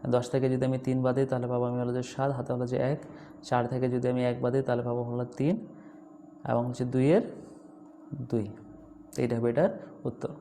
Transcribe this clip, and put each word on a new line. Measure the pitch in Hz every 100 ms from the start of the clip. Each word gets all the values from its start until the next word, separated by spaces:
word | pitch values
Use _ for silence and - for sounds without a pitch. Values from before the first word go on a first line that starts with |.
| -
দশ | 120 120
থেকে | 135 131
যদি | 127 131
আমি | 131 131
তিন | 131
বাদ | 127 127
দিই | 135
তাহলে | 127 120
পাবো | 123 123
আমি | 123
হলো | 123 123
যে | 123
সাত, | - 135 127
হাতে | 120
হলো | 123 123
যে | 123 127
এক, | 151 - - - - -
চার | 123 120
থেকে | 127 127
যদি | 123 123
আমি | 127 123
এক | 120
বাদ | 123
দিই | 135 131
তাহলে | 123 120
পাবো | 120 120
হলো | 120 123 -
তিন, | 139 220 - - - - - - - - 131
এবং | 120 123
হচ্ছে | 123 123
দুইয়ের | 127 135 190 - - - - - - - - - - 123
দুই। | 117 104 - - - - - -
তো | -
এইটা | 123 117
হবে | 120
এটার | 117 185 - - - 131
উত্তর। | - - -